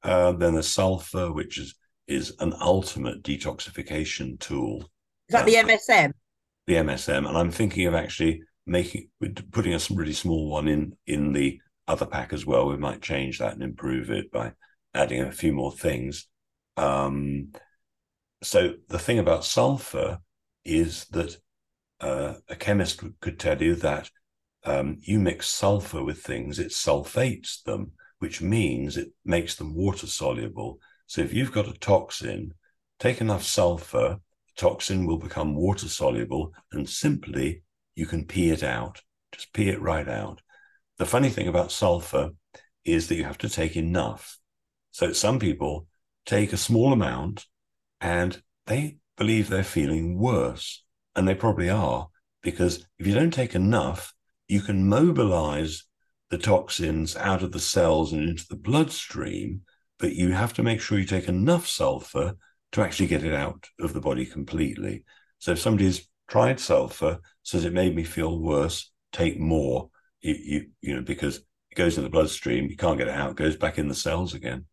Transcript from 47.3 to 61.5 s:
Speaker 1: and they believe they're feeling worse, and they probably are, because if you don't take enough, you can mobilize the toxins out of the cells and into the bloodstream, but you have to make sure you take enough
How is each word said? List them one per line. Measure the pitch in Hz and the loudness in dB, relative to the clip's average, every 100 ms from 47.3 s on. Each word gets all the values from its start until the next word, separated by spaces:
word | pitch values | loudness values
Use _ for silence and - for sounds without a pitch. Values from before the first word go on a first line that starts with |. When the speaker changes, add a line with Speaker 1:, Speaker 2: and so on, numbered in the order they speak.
| 101 - _ _ _ _ _ | -8 -12 _ _ _ _ _
Speaker 1:
and | 92 87 90 - _ _ - | -2 0 0 -2 _ _ -4
they | 120 151 - _ _ | -2 -2 -8 _ _
believe | 110 110 104 | 2 2 2
they're | 95 | 0
feeling | 98 - 71 80 82 90 | 0 0 2 0 0 0
worse, | 117 104 64 62 - - _ _ _ - | 2 2 0 -4 -12 -14 _ _ _ 0
and | 95 | 2
they | 95 | 4
probably | 110 92 87 | 2 2 2
are, | 104 76 62 80 _ _ _ | 2 2 -2 -4 _ _ _
because | - - 90 82 - _ | -6 0 0 0 -10 _
if | 85 | 2
you | |
don't | 104 165 | 4 4
take | 165 120 | 2 0
enough, | 90 92 113 67 87 - - _ _ _ | 2 4 4 2 -4 -10 -18 _ _ _
you | 98 | 0
can | 98 98 95 | 2 2 4
mobilize | 107 170 147 110 87 76 73 78 78 - _ _ _ _ | 6 6 6 4 2 0 -2 -4 -6 -16 _ _ _ _
the | 85 | -4
toxins | 104 92 - - 82 80 78 - | 4 2 2 -4 -2 0 -2 -2
out | 101 92 | -2 0
of | 92 | -2
the | 90 | -4
cells | - - 85 78 78 | -2 2 4 4 2
and | 78 80 | 0 -2
into | 82 - | -4 -8
the | - | -10
bloodstream, | 76 143 160 - - - - 50 50 95 - _ _ _ | 0 2 2 -2 -10 -8 -6 -6 -6 -8 -12 _ _ _
but | - - | -4 0
you | 90 | 2
have | 92 113 | 2 0
to | - | 0
make | 113 110 | 0 0
sure | - 104 | 0 0
you | 95 | 2
take | 92 90 | 0 0
enough | 90 113 | 2 4